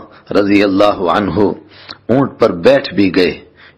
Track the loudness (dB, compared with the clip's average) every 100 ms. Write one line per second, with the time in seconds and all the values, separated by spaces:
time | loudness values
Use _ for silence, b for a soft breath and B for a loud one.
0 | -10 B -4 -2 2 2 2 2 2 0
1 | -2 -2 -2 0 -2 -2 -14 B B B
2 | -2 0 0 0 -2 2 2 2 0 -2
3 | 0 0 -2 -4 -18 B B